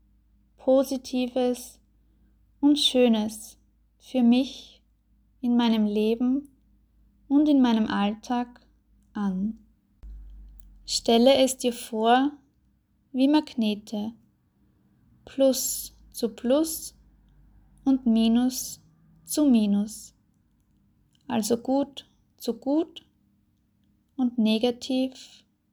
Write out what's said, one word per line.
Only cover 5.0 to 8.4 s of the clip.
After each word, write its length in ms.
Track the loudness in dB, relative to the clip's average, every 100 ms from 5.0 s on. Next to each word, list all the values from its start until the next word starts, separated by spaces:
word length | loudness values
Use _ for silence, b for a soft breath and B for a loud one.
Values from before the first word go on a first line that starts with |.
| _ _ _ _
in 160 | -2 0
meinem 300 | 2 2 0
Leben 640 | 0 0 0 -2 -2 -6 _ _ _ _ _ _ _ 0
und 220 | 2 4
in 140 | 4
meinem 240 | 4 2 0
Alltag 760 | -2 -2 -4 -6 -6